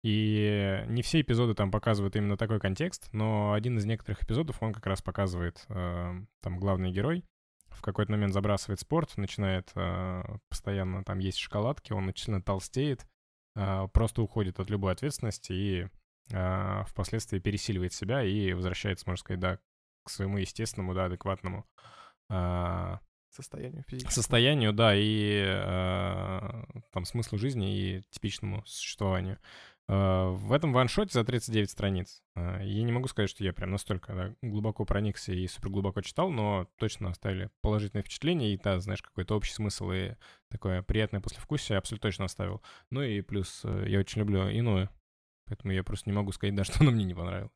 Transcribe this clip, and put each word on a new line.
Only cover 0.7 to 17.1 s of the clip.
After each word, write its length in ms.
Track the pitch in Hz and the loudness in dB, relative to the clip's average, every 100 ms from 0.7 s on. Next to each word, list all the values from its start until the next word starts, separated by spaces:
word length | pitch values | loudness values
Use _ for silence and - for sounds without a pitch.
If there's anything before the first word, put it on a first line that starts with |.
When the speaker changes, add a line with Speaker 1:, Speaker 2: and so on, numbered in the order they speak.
| 98 110 | 0 0
Speaker 1:
не 140 | 117 | -2
все 200 | - 160 | 2 2
эпизоды 320 | 143 117 120 | 4 4 4
там 160 | 104 98 | 4 2
показывают 440 | 104 - 104 98 | 2 2 2 2
именно 220 | 104 104 101 | 2 0 0
такой 240 | 107 107 | 2 2
контекст, 480 | 98 95 170 - - | 0 0 -2 -4 -6
но 420 | 110 110 107 104 | -2 2 2 4
один 240 | 104 120 117 | 2 2 0
из 80 | 104 | 0
некоторых 360 | 113 - 107 | -2 -2 -4
эпизодов, 400 | - 113 160 - | 0 0 0 -2
он 100 | 110 | -2
как 140 | 110 - | -2 -2
раз 140 | 95 | -2
показывает, 640 | - 92 98 90 87 - - | -2 0 0 2 -2 -4 -10
э, 520 | 101 87 87 87 90 104 _ | -4 -4 -2 -4 -6 -12 _
там 160 | 92 90 | -6 -2
главный 340 | 98 92 92 | 0 2 2
герой 320 | 92 120 175 - _ _ _ - - | 0 0 -2 -6 _ _ _ -20 -8
в 60 | |
какой-то 300 | - 95 104 | -4 0 2
момент 200 | 107 101 | 2 2
забрасывает 480 | 98 104 101 - 98 | 2 2 0 0 -6
спорт, 360 | - 160 156 - | 0 0 0 -4
начинает, 540 | 98 - 98 92 - | -4 0 0 0 -2
э, 480 | - 90 92 92 92 - 104 _ | -4 -2 -2 -4 -6 -6 -10 _
постоянно 560 | - - 98 92 95 | -6 -2 -2 -2 -4
там 140 | 95 95 | -4 -2
есть 200 | 95 - | -2 -2
шоколадки, 540 | - 104 113 147 - | -2 0 0 -2 -4
он 140 | 101 95 | -2 -2
начинает 380 | - - 101 | -4 -2 -2
толстеет, 600 | 90 95 - 127 147 127 - _ _ _ _ | 0 -2 -2 -2 -2 -2 -8 _ _ _ _
э, 340 | - 98 95 95 | -2 0 0 4
просто 300 | - 113 - | 4 4 2
уходит 360 | 110 - 95 - | 0 0 -2 -2
от 100 | 92 | -2
любой 220 | 104 98 | 0 0
ответственности 600 | 90 147 - 113 - - | 0 -4 -4 -6 -6 -6
и, 360 | 92 101 90 90 - _ _ _ | -2 0 -2 -4 -12 _ _ _
э, 540 | 98 92 92 98 98 101 | -2 0 0 0 -2 -4
впоследствии 520 | - 98 | -4 -2